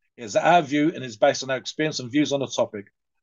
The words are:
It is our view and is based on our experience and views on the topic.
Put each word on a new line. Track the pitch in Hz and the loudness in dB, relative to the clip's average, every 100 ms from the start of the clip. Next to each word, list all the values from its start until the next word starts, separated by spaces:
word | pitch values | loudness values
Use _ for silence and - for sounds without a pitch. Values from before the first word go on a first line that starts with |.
| _ _ | _ _
It | |
is | 113 143 | -4 0
our | 151 175 | 4 4
view | 143 147 151 | 4 0 0
and | 175 | -2
is | 127 107 | -12 2
based | 147 135 | 2 2
on | 131 | -4
our | 131 | -6
experience | - - 156 143 | -6 -4 -4 -4
and | 127 | -2
views | 135 143 | 0 0
on | 139 | 0
the | 123 | -2
topic. | - 120 104 98 _ _ _ | -2 -2 -4 -14 _ _ _